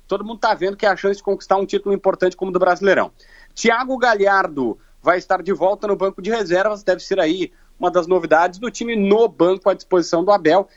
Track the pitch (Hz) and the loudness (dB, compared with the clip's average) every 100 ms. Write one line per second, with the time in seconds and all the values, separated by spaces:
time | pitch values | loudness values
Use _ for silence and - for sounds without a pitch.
0 | - 202 208 208 226 170 185 202 208 180 | -8 -8 -8 -4 -2 -2 -4 -2 -2 0
1 | 196 196 - 196 - 196 190 202 202 196 | -2 -4 -4 -4 0 -2 0 -4 -2 -2
2 | 190 180 185 - 190 180 185 175 196 147 | -2 0 -2 -2 -6 0 0 0 2 0
3 | 90 _ _ - - - 226 226 254 262 | -2 _ _ -20 -20 -4 -2 0 -2 0
4 | 247 208 196 196 180 143 120 - _ _ | 0 2 2 2 0 -2 -4 -4 _ _
5 | 147 180 - 185 165 170 180 208 208 190 | 0 0 0 -4 -2 -2 0 -2 -4 -2
6 | 190 196 185 226 185 185 208 208 - 180 | -2 -4 -6 -4 0 -2 -2 -4 -2 -2
7 | - 196 156 185 151 _ _ - 180 175 | -2 0 0 0 -4 _ _ -4 -2 0
8 | 165 185 165 156 180 180 233 - 233 226 | 0 0 4 4 2 -2 -10 -8 -4 0
9 | 196 214 233 - 170 190 202 185 - 180 | 2 4 4 2 2 2 0 -2 0 0
10 | 165 170 185 202 160 180 196 | 2 0 2 4 4 2 0